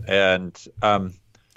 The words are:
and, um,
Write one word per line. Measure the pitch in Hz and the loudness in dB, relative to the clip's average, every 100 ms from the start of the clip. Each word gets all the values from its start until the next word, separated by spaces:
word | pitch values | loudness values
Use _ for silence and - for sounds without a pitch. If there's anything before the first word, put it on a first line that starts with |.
| 113 | -2
and, | 98 95 92 90 - - - | 2 2 0 -4 -16 -20 -4
um, | 107 101 92 90 _ _ _ | 0 0 -2 -12 _ _ _